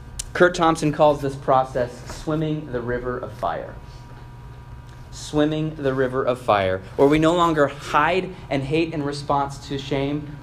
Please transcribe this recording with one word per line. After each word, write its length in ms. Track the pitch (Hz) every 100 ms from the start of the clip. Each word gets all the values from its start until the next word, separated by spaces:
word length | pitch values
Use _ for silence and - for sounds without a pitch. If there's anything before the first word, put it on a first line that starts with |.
| - - -
Curt 200 | - 180
Thompson 380 | 175 165 160 151
calls 300 | 147 151 143
this 140 | 139 139
process 880 | - 131 131 135 120 - - -
swimming 500 | 156 156 156 151 147
the 80 | 123
river 380 | 117 123 123 123
of 160 | -
fire. 400 | - 87 78 55 - - - - - - - - - - - - - -
Swimming 640 | - - 151 151 156 156 156
the 180 | 135
river 300 | 131 127 131
of 160 | 120 123
fire, 420 | 113 104 95 95 - -
where 120 | 143
we 100 | 156
no 180 | 160 175
longer 320 | 170 151 139
hide 600 | - - 151 156 185 180 - -
and 140 | 135
hate 300 | 135 156 160
in 80 | 160
response 640 | 143 143 - 139 139 - -
to 100 | 139
shame, 600 | 139 139 139 147 147 -